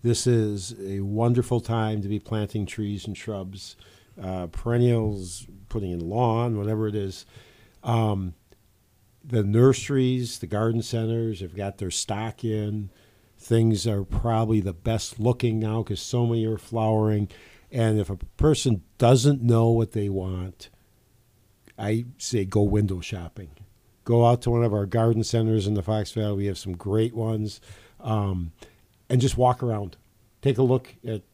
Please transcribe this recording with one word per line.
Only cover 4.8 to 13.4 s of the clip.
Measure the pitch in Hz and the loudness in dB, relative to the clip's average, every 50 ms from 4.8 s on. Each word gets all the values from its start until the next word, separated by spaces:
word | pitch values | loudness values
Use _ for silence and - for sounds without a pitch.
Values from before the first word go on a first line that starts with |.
| 120 123 120 113 110 107 104 98 92 90 87 - - - - - - - | 4 4 4 2 0 -2 -4 -6 -10 -12 -12 -14 -16 -18 -20 -20 -16 -10
putting | - 113 98 92 87 | -8 -6 -6 -4 -6
in | 85 82 82 | -6 -6 -4
lawn, | 101 117 123 120 113 113 120 123 113 104 | -2 0 2 2 2 0 0 -2 -2 -2
whatever | 101 107 110 107 110 107 | -2 -2 -2 -2 -2 -2
it | 104 | -2
is. | 107 98 95 95 - - _ _ - - - _ _ - _ _ _ - | -4 -4 -6 -8 -12 -16 _ _ -20 -20 -20 _ _ -20 _ _ _ -4
Um, | - 113 113 113 107 104 98 95 90 82 _ _ _ - _ _ _ _ _ _ _ _ _ _ _ _ _ _ | 0 0 2 2 2 0 -2 -4 -6 -8 _ _ _ -20 _ _ _ _ _ _ _ _ _ _ _ _ _ _
the | 151 120 113 104 | -2 0 0 0
nurseries, | 98 104 113 123 135 131 - - - 143 135 131 127 127 127 123 113 - - | 2 4 6 6 6 6 4 -2 -2 0 2 2 2 0 -2 -4 -6 -8 -10
the | - 82 | -10 -6
garden | 104 104 110 113 113 117 113 | -2 0 0 0 0 -2 -4
centers | - - 113 113 110 117 117 117 113 107 92 | -4 -4 -4 -2 -2 -2 -2 -2 -4 -4 -6
have | 98 87 85 | -10 -12 -8
got | 98 98 98 95 - | -8 -8 -8 -8 -8
their | 104 90 - | -8 -6 -6
stock | - - - 107 101 110 113 113 - - | -6 -6 -4 -4 -6 -4 -8 -8 -6 -4
in. | 113 107 107 104 104 104 107 104 95 _ _ _ _ _ _ _ _ _ | -2 -2 -2 -2 -4 -4 -6 -8 -10 _ _ _ _ _ _ _ _ _
Things | _ | _